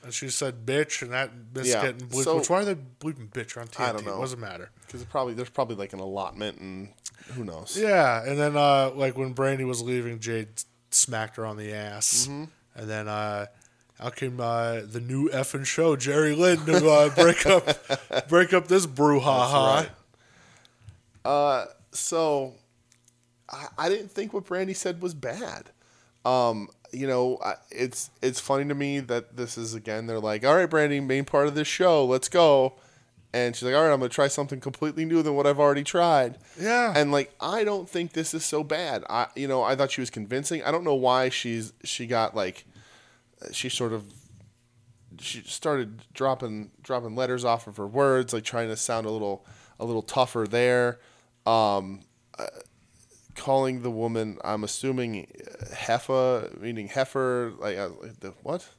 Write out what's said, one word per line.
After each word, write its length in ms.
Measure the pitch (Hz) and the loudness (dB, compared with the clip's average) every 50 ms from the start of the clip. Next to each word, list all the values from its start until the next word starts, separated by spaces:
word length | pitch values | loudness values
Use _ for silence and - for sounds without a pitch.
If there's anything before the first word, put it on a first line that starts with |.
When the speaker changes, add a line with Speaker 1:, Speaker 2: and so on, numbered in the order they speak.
| - | -16
Speaker 1:
And 120 | 123 117 | -10 -10
she 160 | - 143 135 | -8 -8 -6
said, 340 | 123 - 147 131 123 117 113 | -4 -4 -4 -4 -6 -8 -6
"Bitch," 360 | 120 131 143 151 151 - - - | -2 0 0 0 -2 -4 -8 -8
and 100 | 120 120 | -6 -4
that 180 | 127 135 127 120 120 117 110 123 | -4 -4 -4 -6 -18 -20 -14 -10
missed 140 | 131 131 123 | -4 0 0
Speaker 2:
Yeah. 120 | 123 107 98 | 2 2 2
Speaker 1:
getting 260 | 131 120 120 127 123 | -2 -4 -6 -12 -8
bleeped. 160 | 120 131 135 | -4 -2 0
Speaker 2:
So, 120 | 165 160 165 | 2 2 0
Speaker 1:
which, 100 | 143 - | 2 2
why 100 | 175 190 | 0 0
are 40 | 208 | 2
they 100 | 202 196 | 0 -4
bleeping 540 | 151 135 127 - _ - 156 156 131 117 107 | -6 -8 -18 -20 _ -10 -10 -10 -10 -14 -12
bitch 260 | _ 127 113 - - 120 | _ -10 -10 -10 -12 -14
on 60 | 117 | -14
T 160 | 113 - - 123 | -14 -8 -4 -4
N 20 | |
T? 40 | 123 | -2
Speaker 2:
I 20 | 110 | -2
don't 140 | 107 104 | -4 -6
know. 120 | 104 98 95 | -8 -6 -6
Speaker 1:
It 20 | |
doesn't 200 | 131 131 127 120 | -6 -8 -8 -10
matter. 300 | 113 101 90 85 90 - _ _ - - | -12 -12 -12 -14 -16 -20 _ _ -20 -18
Speaker 2:
'Cause 140 | - 92 90 | -16 -16 -16
it 60 | - | -8
probably, 240 | - 151 131 123 117 | -4 -4 -4 -4 -4
there's 160 | 113 123 120 | -8 -10 -8
probably, 260 | _ - 131 117 117 | _ -4 -4 -4 -4
like, 160 | 101 101 98 - | -8 -8 -10 -8
an 80 | 95 | -10
allotment, 580 | 95 95 95 98 95 92 - - 107 107 - - | -10 -8 -6 -6 -6 -6 -8 -8 -10 -10 -10 -10
and 300 | 92 95 95 95 95 - _ _ _ - _ _ - - 127 | -14 -14 -14 -14 -14 -16 _ _ _ -18 _ _ -20 -16 -12
who 100 | 127 117 | -10 -10
knows? 320 | 98 82 80 98 - - | -10 -10 -12 -12 -10 -4
Speaker 1:
Yeah, 480 | 190 214 214 202 180 156 131 117 113 113 | -2 0 2 4 4 6 4 2 0 -2
and 120 | 131 139 143 | -4 -2 0
then, 180 | 147 147 147 | 0 0 2
uh, 340 | 147 143 143 139 139 135 135 131 | 4 4 6 6 6 4 2 0
like, 220 | 139 139 131 123 | 0 -2 -2 0
when 160 | 127 135 131 127 | -2 -6 -6 -2
Brandy 300 | 123 135 135 135 135 131 | 0 0 0 0 0 -2
was 180 | 127 127 117 117 | -4 -4 -4 -4
leaving, 360 | 120 127 123 120 120 117 117 | -4 -4 -4 -4 -6 -8 -8
Jade 300 | 110 117 117 113 107 101 107 - - _ _ _ _ _ | -6 -4 -4 -4 -6 -8 -10 -12 -12 _ _ _ _ _
smacked 460 | - - - - 120 110 110 107 - | 2 2 2 2 0 -6 -6 -6 -8
her 80 | - 110 | -10 -8
on 100 | 110 107 104 | -8 -8 -10
the 140 | 107 107 107 | -10 -10 -8
ass. 520 | 107 104 104 104 104 101 - - - 131 135 | -8 -8 -8 -6 -4 -2 0 0 0 0 -2
Speaker 2:
Mm-hmm. 160 | 139 143 156 160 _ _ _ _ _ | -4 -10 -12 -14 _ _ _ _ _
Speaker 1:
And 160 | - 113 107 | -12 -10 -8
then, 160 | 110 107 107 107 | -6 -6 -6 -4
uh, 380 | 107 104 107 104 104 104 101 104 _ _ _ _ _ _ _ _ _ _ | -4 -4 -4 -4 -4 -6 -8 -10 _ _ _ _ _ _ _ _ _ _
out 160 | 117 123 - | -12 -12 -8
came, 240 | - 139 127 123 123 | -6 -8 -8 -6 -4
uh, 400 | 120 117 117 117 117 117 117 113 | -4 -2 -2 -2 -2 -2 -4 -6
the 200 | 107 104 110 120 | -8 -8 -10 -10
new 280 | 120 120 131 135 143 156 | -8 -4 -2 -2 0 0
effing 360 | 135 131 135 - - 139 135 | 0 -2 -4 -4 -6 -6 -6
show, 280 | - - - 165 165 151 | -4 0 2 2 2 2
Jerry 380 | 135 120 135 143 151 156 151 147 | 2 0 0 2 4 4 4 4
Lynn, 300 | 151 175 180 175 165 151 | 4 4 4 4 4 2
to, 220 | 156 160 - 147 156 | 4 4 6 6 8
uh, 240 | 151 147 147 147 139 | 8 8 8 6 8
break 320 | 131 170 170 - - - | 8 8 8 8 6 4
up, 840 | - 196 175 - - 143 - - - 135 - - - - 131 - 139 | 6 6 6 6 2 -2 -2 -2 -4 -6 -6 -4 -4 -4 -4 0 4
Speaker 2:
<laughs> 0 | |
Speaker 1:
break 240 | 160 175 180 175 190 | 6 6 6 6 4
up 120 | 180 175 160 | 2 4 4
this 180 | 180 190 180 | 4 4 4
brouhaha. 960 | 156 131 127 147 151 147 139 123 143 135 127 123 123 143 143 135 131 135 147 160 | 2 0 2 4 6 6 6 4 4 4 4 4 4 4 4 6 6 4 4 2
Speaker 2:
That's 60 | 147 | 0
right. 80 | - _ _ _ _ _ _ _ _ _ _ _ _ _ _ _ _ _ _ - - _ _ _ _ _ _ | -8 _ _ _ _ _ _ _ _ _ _ _ _ _ _ _ _ _ _ -20 -20 _ _ _ _ _ _
Uh, 420 | - 143 147 147 147 139 123 101 - - _ _ _ - | 0 2 4 4 4 2 0 -2 -6 -12 _ _ _ -8
so, 640 | - - - 170 165 165 156 147 139 135 131 120 110 _ _ _ _ _ _ _ _ _ _ _ _ _ _ _ _ _ - | -6 -6 -2 0 0 2 2 2 0 -2 -6 -10 _ _ _ _ _ _ _ _ _ _ _ _ _ _ _ _ _ _ -18
I, 160 | - - - - - | -16 -14 -16 -14 -8
I 120 | - 151 170 | -4 -2 -2
didn't 220 | 196 220 208 196 | -2 -2 -4 -8
think 220 | - - 202 214 - | -10 -10 -8 -6 -8
what 140 | 208 185 | -8 -8
Brandy 280 | - 180 180 190 190 185 | -6 -6 -4 -4 -4 -6
said 280 | - - 185 180 170 180 | -6 -6 -6 -6 -6 -8
was 120 | 180 165 | -10 -10
bad. 560 | 147 127 127 120 196 240 - - - - - _ _ _ _ _ _ _ _ _ _ _ | -8 -10 -10 -8 -8 -10 -10 -12 -14 -16 -20 _ _ _ _ _ _ _ _ _ _ _
Um, 440 | 123 127 127 123 120 113 110 101 95 - _ _ - - | 2 4 4 4 2 2 -2 -6 -12 -16 _ _ -14 -10
you 140 | 127 135 | -6 -2
know, 320 | 135 131 123 123 127 127 - - | 0 0 2 2 0 0 -2 -4
I, 100 | - - - _ _ | -6 -6 -6 _ _
it's, 400 | - - 123 127 123 - - - _ _ - | -6 -4 -4 -4 -4 -8 -10 -12 _ _ -2
it's 180 | 131 127 - | -2 -2 -2
funny 260 | - - 139 135 139 | -2 0 0 0 0
to 80 | 143 143 | -2 -2
me 260 | 139 143 143 139 139 | -2 -2 -2 -2 -4
that 360 | 135 120 123 120 117 _ - | -4 -2 -4 -4 -4 _ -10
this 200 | 120 123 113 - | -10 -10 -8 -8
is, 180 | 120 117 113 113 | -8 -8 -8 -8
again, 320 | 113 107 113 107 110 113 | -10 -8 -6 -6 -6 -6
they're 120 | 113 117 110 | -4 -6 -4
like, 240 | 107 107 107 107 113 | -2 -2 -2 0 4
"All 100 | 135 151 | 6 6
right, 120 | 180 185 165 | 6 4 4
Brandy, 320 | 160 156 151 147 143 143 | 2 2 2 2 2 -2
main 240 | 139 131 131 139 139 | 0 0 0 0 0
part 220 | - - 147 143 | 2 2 2 4
of 80 | 147 143 | 4 2
this 140 | 151 151 - | -2 -2 -2
show, 360 | - - 185 185 165 151 135 | 0 4 6 6 8 6 6
let's 240 | 123 131 131 - - | 4 4 2 0 2
go." 460 | - 180 170 156 143 135 131 131 - - _ _ _ _ _ _ _ _ _ _ - | 4 6 8 8 8 8 6 4 0 -6 _ _ _ _ _ _ _ _ _ _ -2
And 220 | 120 123 120 117 | -2 0 0 -2
she's 80 | - 120 | -4 -4
like, 100 | 127 131 | 2 4
"All 60 | 143 160 | 4 6
right, 80 | 160 147 | 6 4
I'm 80 | 135 | 4
gonna 80 | 131 123 | 2 -2
try 180 | - - 143 139 | 2 2 2 2
something 320 | - - 143 135 143 131 | 2 -2 -4 -4 -6 -8
completely 440 | - 139 135 - - 156 143 156 160 | -8 -8 -6 -4 -4 -4 -2 -2 -2
new 180 | 160 165 165 156 | 2 2 2 2
than 120 | 156 143 | 4 2
what 100 | 139 143 | 4 4
I've 140 | 143 143 139 | 4 4 6
already 240 | 147 147 143 143 143 | 6 6 6 4 0
tried." 540 | - - 180 170 170 160 143 131 120 120 - - - - - | 0 2 4 4 6 6 6 4 2 -2 -10 -20 -20 -12 -6
Speaker 1:
Yeah. 340 | 170 214 233 247 240 226 180 | -2 0 2 2 2 4 4
Speaker 2:
And, 160 | 147 151 143 143 | 4 4 4 4
like, 200 | 143 139 - - _ | 2 2 0 -6 _
I 240 | - 151 185 226 214 | -4 -4 -2 0 0
don't 240 | 208 208 196 175 180 | 0 -2 -4 -6 -6
think 240 | - 180 170 170 - | -4 -4 -4 -2 -4
this 220 | 160 160 160 - | -4 -4 -4 -4
is 100 | 160 160 | -4 -4
so 200 | - - 151 156 | -2 -2 -2 -2
bad. 400 | 143 151 156 180 156 127 104 - - | -2 -2 -2 -2 -2 -4 -4 -4 -2
I, 200 | 98 117 120 - - | -2 -2 -2 -2 -4
you 100 | - 139 | -8 -4
know, 160 | 139 135 131 117 | -2 0 0 2
I 140 | 104 135 | 2 2
thought 140 | 131 139 131 - | 2 0 0 0
she 80 | - | -4
was 100 | 127 117 | -6 -6
convincing. 520 | - 117 107 101 120 135 147 - 170 160 - | -6 -10 -8 -4 -6 -4 -4 -4 -6 -4 -2
I 60 | - | -2
don't 140 | 151 165 180 | -2 0 2
know 100 | 165 143 | 2 0
why 320 | 131 127 127 127 127 127 127 | 2 4 4 4 4 2 2
she's, 440 | 127 - - 120 113 113 110 107 - _ - | -2 -4 -4 -4 -4 -6 -6 -8 -14 _ -10
she 220 | - - - 123 | -10 -8 -8 -6
got, 280 | 117 123 117 110 92 - | -2 0 0 0 0 0
like, 300 | 107 98 92 92 - - _ _ - - _ - - _ _ _ _ _ _ _ _ - - - | -2 -4 -4 -4 -10 -20 _ _ -20 -20 _ -20 -20 _ _ _ _ _ _ _ _ -18 -12 -10
she 160 | - - 127 | -8 -6 -6
sort 240 | 123 - 127 117 110 | -4 -4 -4 -4 -4
of, 120 | 110 101 101 - - _ _ - - - _ _ _ _ _ _ _ _ _ _ _ _ _ - 82 | -6 -8 -12 -20 -20 _ _ -20 -20 -20 _ _ _ _ _ _ _ _ _ _ _ _ _ -20 -14
she 220 | - - - 123 - | -12 -10 -10 -10 -12
started 600 | - - - - 160 147 135 123 104 107 110 - _ _ | -12 -12 -6 -2 -2 -2 -2 -2 -6 -10 -18 -20 _ _
dropping, 580 | - 135 135 131 127 - 117 107 107 107 - _ _ - | -2 0 0 0 -2 -4 -8 -8 -10 -12 -14 _ _ -8
dropping 320 | - 131 123 120 113 107 | -6 -6 -4 -4 -6 -4
letters 300 | 123 131 123 127 123 123 | -4 -2 -2 -2 -2 0
off 220 | 120 117 113 113 | 0 0 0 -2
of 100 | - 101 | -10 -12
her 100 | 107 104 | -10 -10
words, 460 | 101 107 135 139 139 131 127 127 120 - | -6 0 2 2 4 4 2 2 0 -4
like, 120 | 113 110 | -6 -6
trying 240 | - - 117 117 110 | -4 -4 -4 -4 -4
to 80 | 110 | -4
sound 300 | 107 - - 120 113 110 | -6 -4 -2 -2 -2 -2
a 40 | 110 | -4
little, 360 | 110 110 107 101 98 98 _ - - - - - _ _ | -4 -4 -4 -4 -6 -8 _ -20 -20 -20 -20 -20 _ _
a 60 | 107 | -8
little 180 | 117 117 113 107 | -4 -4 -4 -6
tougher 440 | - - 135 127 120 - 120 110 101 | -2 0 0 0 0 0 -4 -4 0
there. 500 | 107 120 123 123 123 123 123 120 120 - _ _ _ _ _ _ _ _ _ | 0 2 2 4 4 4 2 0 -2 -6 _ _ _ _ _ _ _ _ _
Um, 540 | 107 113 113 110 104 101 98 95 95 98 98 - _ _ _ _ _ - - | 2 4 4 4 4 2 0 -2 -6 -12 -16 -18 _ _ _ _ _ -14 -12
uh, 80 | - - - - - _ _ _ _ _ _ _ _ _ _ _ _ _ - | -12 -12 -12 -16 -20 _ _ _ _ _ _ _ _ _ _ _ _ _ -18
calling 460 | - - - 135 135 135 131 127 127 120 | -10 -2 0 2 2 2 0 -2 -4 -6
the 80 | 123 | -6
woman, 480 | 117 110 113 117 113 113 110 110 98 - - | -4 -2 -2 -2 -2 -2 -4 -4 -8 -8 -6
I'm 200 | - 107 107 104 | -4 -4 -4 -4
assuming, 600 | 101 - - - 135 131 127 123 117 110 98 - _ - - - - - - - | -6 -6 -4 -4 -2 -2 -2 -4 -4 -6 -8 -10 _ -18 -20 -20 -18 -16 -16 -14
uh, 20 | - - | -14 -12
Heffa, 840 | - - - 117 120 - - 135 131 127 127 127 117 98 - - - | -10 -2 0 0 -2 0 0 2 2 4 2 2 0 -2 -6 -12 -12
meaning 280 | 101 117 120 110 104 98 | -10 -8 -8 -8 -10 -6
heifer, 640 | - 139 131 131 - 135 131 127 127 123 123 117 98 - | -2 -2 -2 -2 -2 -2 -2 0 0 -2 -4 -6 -8 -8
like, 200 | - 104 98 95 | -6 -6 -4 -4
uh, 100 | 101 90 85 - - 113 113 - | -6 -8 -8 -12 -18 -18 -18 -16
the, 140 | - 98 98 _ - | -16 -16 -16 _ -10
what? 260 | - 151 180 - - _ | -8 -8 -8 -8 -14 _